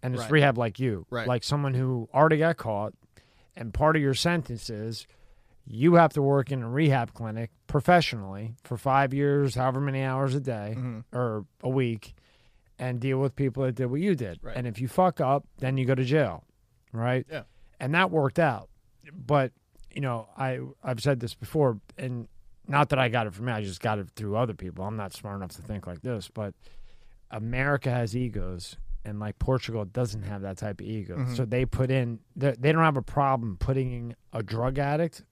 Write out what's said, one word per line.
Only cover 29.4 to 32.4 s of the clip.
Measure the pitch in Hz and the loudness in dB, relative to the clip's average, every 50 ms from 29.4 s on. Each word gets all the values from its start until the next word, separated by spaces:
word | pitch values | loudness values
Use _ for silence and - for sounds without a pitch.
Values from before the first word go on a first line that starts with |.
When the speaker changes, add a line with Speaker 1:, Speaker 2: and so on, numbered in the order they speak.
| - - 131 127 - - 113 113 104 | 0 2 2 0 0 -2 -4 -4 -4
Speaker 1:
doesn't | 92 101 127 123 113 98 110 98 | -4 -2 -2 -2 -2 -2 -6 -6
have | 95 104 101 98 | -6 -6 -6 -6
that | 98 95 | -8 -8
type | - - 107 101 - | -6 -6 -6 -6 -6
of | 98 | -8
ego. | 101 110 110 98 - 90 | -6 -6 -6 -6 -6 -6
Speaker 2:
Mm-hmm. | 165 127 127 123 | -4 -4 -4 -2
Speaker 1:
So | 120 127 | -2 -2
they | 110 117 127 127 | 0 2 0 0
put | 123 - - 131 127 | 0 2 0 2 2
in, | 131 135 123 120 117 113 _ _ _ | 4 2 2 0 -4 -8 _ _ _
they, | - | 0